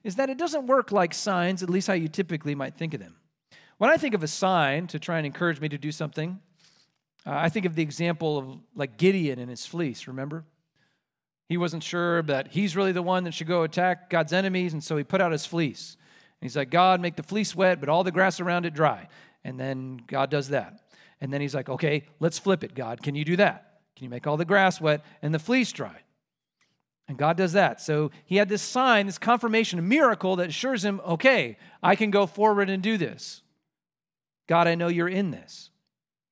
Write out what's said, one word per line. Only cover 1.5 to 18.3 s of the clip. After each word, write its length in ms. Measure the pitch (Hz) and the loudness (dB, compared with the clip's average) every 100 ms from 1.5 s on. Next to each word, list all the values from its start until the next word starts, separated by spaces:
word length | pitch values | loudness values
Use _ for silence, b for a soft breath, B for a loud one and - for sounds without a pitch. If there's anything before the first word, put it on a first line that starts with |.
| 185 | -2
at 80 | 180 | 0
least 180 | 185 190 | 0 0
how 60 | |
you 140 | 185 160 | 0 -2
typically 460 | 156 175 156 151 | -4 -4 -4 -4
might 220 | 143 135 - | -6 -6 -6
think 180 | 165 | -8
of 60 | 135 | -8
them. 160 | 87 - _ _ _ b b b | -12 -20 _ _ _ b b b
When 120 | 226 | 4
I 60 | 320 | 4
think 180 | 294 | 2
of 80 | 208 | -2
a 60 | 151 | -2
sign 580 | - 190 180 143 147 175 | -2 2 2 2 0 -4
to 100 | 151 | -8
try 160 | - 165 | -4 -4
and 100 | 147 | -4
encourage 340 | - 175 143 | -2 -2 0
me 80 | 151 | -4
to 100 | 143 | -6
do 120 | 151 | -6
something, 500 | 156 151 156 160 190 _ _ b b b b _ _ 147 | -6 -6 -6 -6 -8 _ _ b b b b _ _ -8
uh, 40 | |
I 140 | 143 165 | -2 0
think 180 | 214 180 | 0 -2
of 80 | |
the 80 | 160 | -2
example 560 | 151 139 170 160 160 147 | -4 -2 -2 -2 -2 -2
of, 200 | 131 131 _ - | -6 -14 _ -8
like, 200 | 135 107 | -8 2
Gideon 440 | 180 196 151 123 | 2 4 0 -4
and 100 | 123 | -8
his 160 | 120 - | -12 -10
fleece, 400 | 170 156 113 - | -6 -4 -6 -12
remember? 380 | 131 143 160 156 _ _ _ _ _ _ _ _ _ - | -10 -8 -10 -14 _ _ _ _ _ _ _ _ _ -6
He 80 | 175 | -2
wasn't 240 | 170 160 | -2 -4
sure 400 | - 175 175 170 | -6 -2 0 0
that 260 | 156 135 - | 0 -2 -2
he's 260 | 170 202 | -2 -2
really 180 | 175 190 | 0 0
the 100 | 180 | 0
one 220 | 175 185 | 0 0
that 100 | 175 | -2
should 120 | - 160 | -6 -2
go 160 | 175 | 0
attack 460 | 160 180 180 180 - | 0 0 0 0 -2
God's 240 | 170 156 | -2 0
enemies, 400 | 180 190 185 180 | 0 0 0 -2
and 100 | 156 | -4
so 140 | - 156 | -4 -4
he 80 | |
put 160 | 143 190 | 0 2
out 120 | 180 | 2
his 120 | 151 | 0
fleece. 520 | - 170 147 - - - b b b b | -4 -2 -2 -4 -16 -20 b b b b
And 80 | 123 | -8
he's 80 | 147 | -4
like, 140 | 131 | 0
"God, 300 | 170 185 185 | 4 6 4
make 140 | 175 156 | 0 -6
the 60 | |
fleece 320 | 151 208 208 | -4 -2 -2
wet, 240 | 175 190 165 | 2 2 2
but 120 | 139 | 2
all 140 | 165 | 2
the 60 | 185 | 2
grass 300 | 170 190 | 2 2